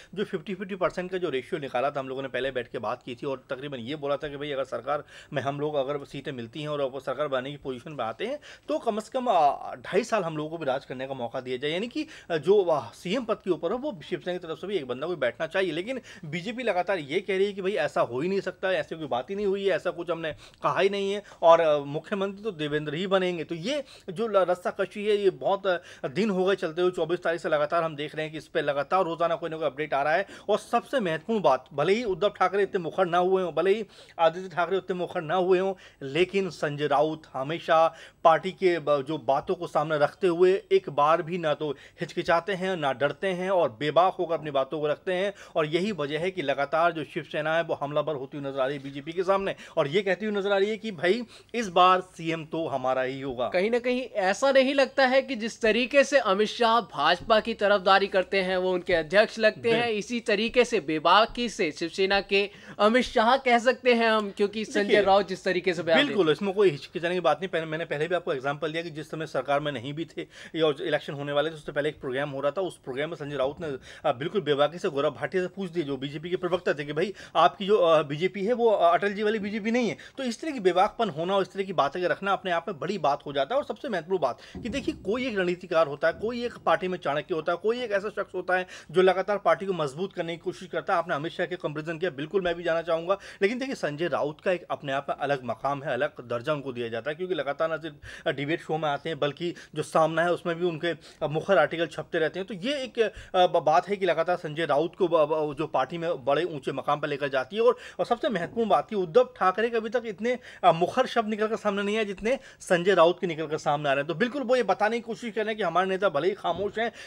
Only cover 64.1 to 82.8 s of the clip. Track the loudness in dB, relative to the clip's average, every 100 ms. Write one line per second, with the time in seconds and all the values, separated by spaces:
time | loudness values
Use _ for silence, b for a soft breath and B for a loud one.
64.1 | 2 0 -2 -2 -2 -4 -2 4 6 6
65.1 | 4 4 -2 -2 0 0 0 2 4 4
66.1 | 4 2 2 0 4 4 2 -6 -6 -2
67.1 | 0 2 2 0 -4 -4 -6 -4 -4 -2
68.1 | -2 -2 -4 -4 -4 -4 -4 -8 -10 -10
69.1 | -10 -6 -4 0 0 0 -6 -8 -8 -8
70.1 | -10 -12 B B 0 0 0 -2 -2 -4
71.1 | -8 -2 0 0 -4 -6 -4 -4 -4 -6
72.1 | -4 -4 -2 -2 -2 -4 -6 -8 -6 -6
73.1 | -6 -6 -2 -2 -2 -8 -8 B B -2
74.1 | -2 -2 -2 2 2 2 0 -2 0 0
75.1 | -2 -4 -2 -4 -6 -6 -4 -4 -4 -6
76.1 | -8 -6 -4 0 0 0 -2 -4 -2 -2
77.1 | B B 4 4 4 2 4 6 4 2
78.1 | -2 -2 -2 -2 2 4 6 4 4 2
79.1 | 0 0 0 -4 -4 0 0 0 -4 B
80.1 | -6 -6 -4 -6 0 2 4 2 2 -2
81.1 | -2 0 0 0 -4 -4 0 0 0 -2
82.1 | -2 -2 -2 -2 -2 -4 -6